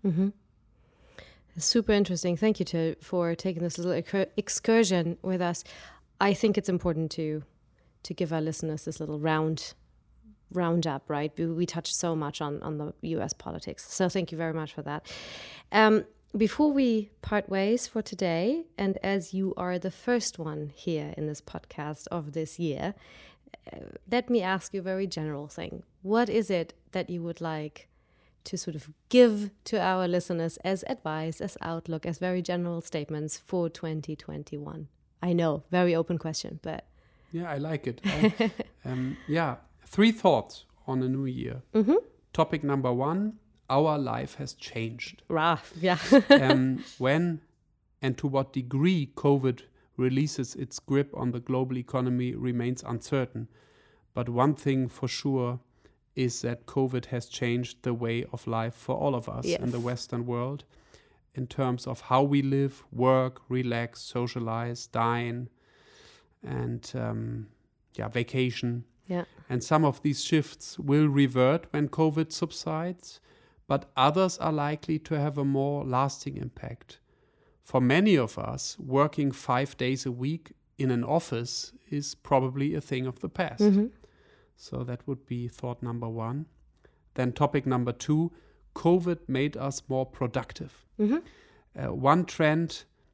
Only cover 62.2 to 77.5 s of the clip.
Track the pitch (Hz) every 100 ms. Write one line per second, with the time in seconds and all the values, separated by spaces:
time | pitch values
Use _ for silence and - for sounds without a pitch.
62.2 | 143 143 139 139 139 - - 117 127 131
63.2 | 127 - - 127 123 117 117 - - 123
64.2 | 120 127 113 113 120 120 - 117 113 120
65.2 | 120 120 120 - _ _ _ - - -
66.2 | _ _ - 127 120 120 - 127 113 110
67.2 | 113 113 107 _ _ _ _ - 110 120
68.2 | 117 131 127 117 120 120 - _ - 175
69.2 | 165 - - 123 - 156 151 - 147 139
70.2 | - 160 - - - - 143 147 151 139
71.2 | 135 123 127 165 - 147 147 - 160 151
72.2 | 160 - 165 - 165 156 175 180 - -
73.2 | _ _ _ _ - 139 - - 135 165
74.2 | 185 - 160 151 147 151 - 156 156 156
75.2 | 147 143 139 135 139 143 131 127 139 -
76.2 | 143 131 127 - 123 120 - - _ _
77.2 | _ _ _